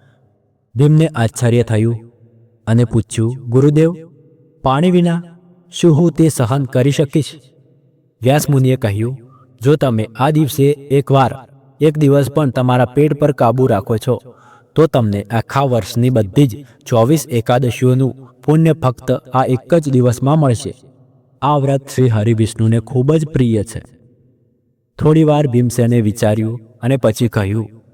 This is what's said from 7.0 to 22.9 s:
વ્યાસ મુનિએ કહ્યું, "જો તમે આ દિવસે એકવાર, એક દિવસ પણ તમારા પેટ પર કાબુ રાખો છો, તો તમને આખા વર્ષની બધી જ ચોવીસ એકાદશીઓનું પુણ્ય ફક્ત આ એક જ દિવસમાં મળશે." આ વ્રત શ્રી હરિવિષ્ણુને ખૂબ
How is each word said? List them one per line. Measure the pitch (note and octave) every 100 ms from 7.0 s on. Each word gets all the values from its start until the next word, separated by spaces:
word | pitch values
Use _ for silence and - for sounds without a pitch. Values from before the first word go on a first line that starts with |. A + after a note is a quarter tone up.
| D3 D#3+ - D#3 _ _ _ _ _ _ _ _
વ્યાસ | A#2 D3 D3
મુનિએ | C3+ C3 B2+
કહ્યું, | A2 G2+ A#2 C3+ B2 - _ _
"જો | B2+ D#3
તમે | C3+ A2 A2 -
આ | C#3
દિવસે | D3+ C#3+ - C#3
એકવાર, | C#3+ C#3+ C#3 C3+ C3+ B2 - - _ _ -
એક | D3+ D3+
દિવસ | C#3+ C#3+ C3+
પણ | D#3 C#3+
તમારા | B2+ B2+ B2 A#2+
પેટ | C#3 D3
પર | D3 D3
કાબુ | C3+ A#2+ B2+ C3
રાખો | G#2 - A2
છો, | - A2+ - - _ - _ -
તો | D#3+
તમને | C3+ A2 G2+
આખા | - A2+ - C#3
વર્ષની | C#3 A#2+ G#2 A#2+ B2
બધી | B2 G2 C#3+ C#3
જ | C#3+ C#3 _ -
ચોવીસ | A#2 A#2 D#3 -
એકાદશીઓનું | A#2+ - B2 B2 - B2+ B2+ C3 - B2+ _ -
પુણ્ય | D#3 D#3+
ફક્ત | D#3+ B2+ - B2+
આ | B2 - - -
એક | C3 - E3+
જ | D#3
દિવસમાં | C3 B2 A2+ C3 D#3
મળશે." | C#3 A2+ F#2+ - - _ _ _ _ -
આ | C3+ D3
વ્રત | C#3 C#3 C#3 -
શ્રી | B2+
હરિવિષ્ણુને | A2 A2 A2+ A2 - A2 A#2
ખૂબ | -